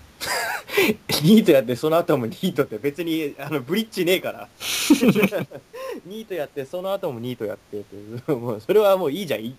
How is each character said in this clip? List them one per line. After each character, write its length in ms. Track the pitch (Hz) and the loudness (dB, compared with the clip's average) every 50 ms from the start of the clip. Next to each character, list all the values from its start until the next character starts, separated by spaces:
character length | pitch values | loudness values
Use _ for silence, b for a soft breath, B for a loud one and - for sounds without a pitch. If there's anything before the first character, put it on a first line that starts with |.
| - - - - B B B B 226 B B B B B B 202 B 214 214 - _ - - - | -20 -20 -16 -10 B B B B -4 B B B B B B 2 B 2 0 -2 _ -4 -2 2
ニ 200 | 147 175 220 220 | 6 8 8 8
ー 20 | 185 | 8
ト 80 | - | 8
や 100 | 143 135 | 6 6
っ 20 | 120 | 4
て、 120 | 120 123 | 2 -2
そ 120 | - 156 156 | -2 0 0
の 80 | 160 | 2
後 200 | 170 165 - 151 131 | 2 2 2 2 0
も 80 | 117 | 0
ニ 60 | 110 | -2
ー 200 | 95 - 185 180 | -6 -6 -6 -4
ト 120 | 147 147 135 | -2 -2 -2
っ 20 | |
て 120 | - 110 104 | -2 -4 -6
別 240 | 117 143 143 180 | -4 -4 -4 -4
に、 320 | 170 165 160 160 156 143 - - | -4 -4 -2 -2 -4 -6 -8 -10
あ 100 | 139 143 | -8 -6
の、 120 | 156 139 | -6 -6
ブ 160 | 123 135 180 | -4 -2 -2
リ 60 | 220 | -2
ッ 60 | 220 - | -2 -4
ジ 140 | - 196 165 | -4 -2 0
ね 100 | 175 190 | 2 2
え 60 | 165 | 0
か 120 | 135 113 | 0 -4
ら。 160 | 101 110 110 - | -8 -10 -14 -18
<laughs> 1500 | _ - - - - - - - 294 - - 226 - 208 202 196 208 170 - - 147 135 - _ - 508 523 523 415 262 - | _ -12 -8 -6 -6 0 4 4 4 6 6 4 4 4 4 2 2 -2 -6 -6 -10 -18 -18 _ -16 -14 -12 -10 -10 -12 -12
ニ 180 | 175 202 220 | -12 -12 -12
ー 20 | 220 | -10
ト 100 | 214 185 | -8 -6
や 120 | 160 139 | -6 -6
っ 20 | - | -6
て、 160 | - 143 131 | -8 -10 -8
そ 180 | - 180 180 | -8 -8 -8
の 100 | 180 190 | -4 -4
後 180 | 196 190 190 160 | -4 -4 -4 -6
も 100 | 127 113 | -6 -6
ニ 140 | 117 123 123 | -6 -8 -6
ー 20 | |
ト 80 | - 110 | -6 -6
や 100 | 101 101 | -6 -6
っ 40 | - | -8
て 220 | _ _ 107 104 | _ _ -12 -12
っ 40 | 98 | -10
て 120 | - 98 | -12 -16
い 180 | 101 104 107 117 | -16 -14 -12 -12
う、 220 | 123 - 160 143 | -8 -4 -2 -2
も 200 | 117 120 123 107 | -2 -2 -4 -6
う、 40 | 107 | -4
そ 120 | - - | 0 2
れ 80 | 190 214 | 4 4
は 160 | 214 196 190 | 6 4 4
も 100 | 190 175 | 2 0
う 60 | 139 | -2
い 100 | 143 190 | -4 -4
い 40 | 202 | -4
じ 60 | 143 | -4
ゃ 60 | 113 104 | -6 -6
ん、 60 | 110 | -6
い-、 120 | 123 131 | -8 -12